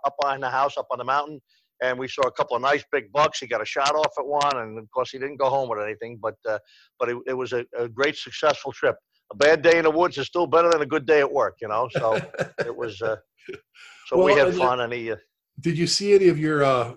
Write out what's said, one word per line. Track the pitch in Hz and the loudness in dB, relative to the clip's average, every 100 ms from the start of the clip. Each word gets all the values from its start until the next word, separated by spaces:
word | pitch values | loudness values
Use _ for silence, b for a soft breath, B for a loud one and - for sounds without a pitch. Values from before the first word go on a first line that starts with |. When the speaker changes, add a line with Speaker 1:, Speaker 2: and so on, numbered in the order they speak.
| 139 | -4
Speaker 1:
up | - | -4
behind | 143 135 | -4 -4
the | 127 | -4
house, | 131 143 139 | 0 -2 -2
up | - | -6
on | 123 | -6
the | |
mountain, | 123 143 147 143 _ _ _ - | -2 -2 -2 -12 _ _ _ -6
and | 127 127 | -4 -4
we | 127 | -6
saw | - | -2
a | 127 | -2
couple | - 139 120 | -2 -2 -2
of | |
nice | 131 147 - | 0 0 -2
big | 143 104 | -6 -2
bucks. | 139 151 - | 0 0 0
He | 117 | -6
got | 117 | -4
a | 107 | -4
shot | 147 139 | -2 0
off | 151 151 151 | 0 -2 -2
at | 135 | -2
one, | 147 143 131 | 0 0 0
and | 110 110 | -6 -12
of | 110 | -8
course | 127 123 | -6 -4
he | 135 | -6
didn't | 139 139 | -8 -2
go | 135 | 0
home | 139 127 | 0 -2
with | 107 | -4
anything. | 107 104 117 117 | -6 -8 -12 -8
But, | 110 104 113 | -8 -6 -6
uh, | 104 _ b b - | -6 _ b b -4
but | 120 | -4
it, | 120 135 | -4 -4
it | |
was | 127 120 | -6 -4
a, | 123 123 120 | -4 -4 -6
a | 120 | -6
great, | 113 147 147 | -2 -2 -2
successful | 127 - 151 139 139 | -10 -2 0 0 -4
trip. | - 139 - _ _ - | -2 -2 -2 _ _ -8
A | 107 | 2
bad | 143 160 | 4 6
day | 170 165 | 6 4
in | |
the | 160 | 4
woods | 156 180 139 | 2 0 0
is | 131 | -4
still | 175 160 | -2 2
better | 160 170 | 4 4
than | 160 | 2
a | 143 | 0
good | 156 135 | -2 2
day | 151 | 4
at | 139 | 4
work, | 139 101 - | 0 -2 -4
you | 110 | -6
know. | 110 123 | -4 -2
So | 147 113 139 | -2 0 0
Speaker 2:
<laughs> | - - 165 - 117 | -4 -8 -8 -6 -6
Speaker 1:
it | 123 | -6
was, | 117 101 | -8 -6
uh, | 113 107 _ _ - - _ _ B B - | -6 -6 _ _ -18 -18 _ _ B B -2
so | - | 2
we | |
Speaker 2:
Well, | 185 196 | 6 6
Speaker 1:
had | 135 | 4
Speaker 2:
and | - | 2
Speaker 1:
fun, | 127 127 | 0 0
and | 117 | -2
he, | 120 113 | -4 -6
uh, | 107 _ _ _ - | -8 _ _ _ -6
Speaker 2:
did | 165 160 | -4 0
you | 170 | 0
see | - 202 196 | 0 4 6
any | 180 | 6
of | 151 | 4
your, | 156 147 | 0 2
uh, | 139 127 117 | 2 2 -2